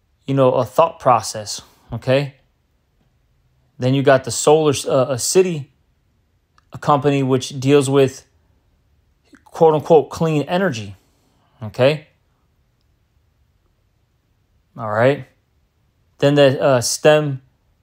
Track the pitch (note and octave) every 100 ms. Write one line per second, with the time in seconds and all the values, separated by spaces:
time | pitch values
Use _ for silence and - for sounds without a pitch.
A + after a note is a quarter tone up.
0 | _ _ - C#3 C3 B2+ A#2 - E3 -
1 | C3+ A#2 - A2 G#2 - - _ _ A#2+
2 | - C3 C#3+ - _ _ _ _ _ _
3 | _ _ _ _ _ _ _ _ B2+ C#3
4 | C3+ C3 B2 - - D3+ D3+ C3+ - D3
5 | B2+ B2 - F#3 F#3 D#3+ C3+ _ _ _
6 | _ _ _ _ _ _ _ - - D3
7 | C#3+ C#3 C3 C3 - C#3 C3 C#3+ C3 C#3
8 | C3+ - _ _ _ _ _ _ _ _
9 | _ _ _ _ _ - D#3+ D#3 - D#3+
10 | C3+ - E3 D3+ - F3+ F#3+ A2+ G2+ G2
11 | _ _ _ _ _ _ A2 - C3 D3+
12 | - _ _ _ _ _ _ _ _ _
13 | _ _ _ _ _ _ _ _ _ _
14 | _ _ _ _ _ _ _ - A2+ G#2+
15 | B2 C#3+ C3 _ _ _ _ _ _ _
16 | _ _ C#3+ C#3+ C#3 C3 D3+ B2+ A2+ -
17 | D#3 D3+ D3+ C3 - _ _ _